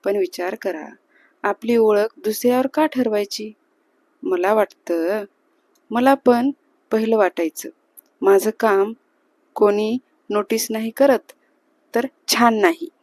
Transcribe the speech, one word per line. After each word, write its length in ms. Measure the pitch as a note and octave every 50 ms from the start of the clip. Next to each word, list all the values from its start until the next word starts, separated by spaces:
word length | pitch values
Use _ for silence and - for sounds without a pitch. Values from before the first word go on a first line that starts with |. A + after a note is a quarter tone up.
| -
पण 120 | G3 G3+
विचार 380 | G#3 F#3 F3 - - F3 F3+ G#3 A3
करा, 240 | - G3+ E3 D#3 D3+ - - _ _ _ _ _ _ _ _ _ -
आपली 320 | G3+ G3+ _ - A3+ A#3+ A#3
ओळख 360 | A3 G#3+ G#3 G3+ G#3 A3 _ - F#3+
दुसऱ्यावर 420 | G#3+ G#3+ - - B3 B3 B3+ C4 C4+ -
का 120 | - D#4
ठरवायची? 640 | D#4 - B3+ B3 A3+ G#3+ G#3 G#3 G3+ - - G#3+ G#3+ G#3+ _ _ _ _ _ _ _ _ _ _ _ _ _
मला 320 | - F#3 F#3 F3 F3+ F#3+ A3
वाटतं, 720 | A3 G3+ - - _ _ - F3 E3 E3 E3+ G3+ G#3+ G3+ - _ _ _ _ _ _ _ _ _ _ _ _
मला 240 | G#3+ A#3 B3 C4+ C#4 C4+ _
पण 240 | B3+ A#3+ A#3+ A#3+ C#4 C#4 _ _ _ _ _ _ _
पहिलं 240 | - A3 A3 A3 A3+
वाटायचं, 520 | A3 G3+ F3+ - - E3+ D#3+ _ - - - _ _ _ _ _ - _ _ _ _
माझं 280 | - G3 G3 G3 G3 G#3+ G#3+ _
काम 320 | - A3 G3+ G3 G3 G#3+ A3+ _ _ _ _ _ _ _ _ _ _ _ _
कोणी 400 | - G#3+ G#3 G3+ G#3 G#3+ G#3+ A#3 B3+ _ _ _ _ _ _
नोटीस 360 | G#3 G#3 G#3 _ A3+ A3 A3 -
नाही 200 | A3 A3 A3 A3+ A3
करत 360 | - C#4 C#4+ C4 G#3+ _ _ - _ _ _ _ _ _ _ _ _ _ _ -
तर 120 | A#3 A#3+ C4+ _ _ _ -
छान 260 | - A3+ A#3+ A#3 A3+ G#3+
नाही 280 | G3+ F3 E3+ - - - _ _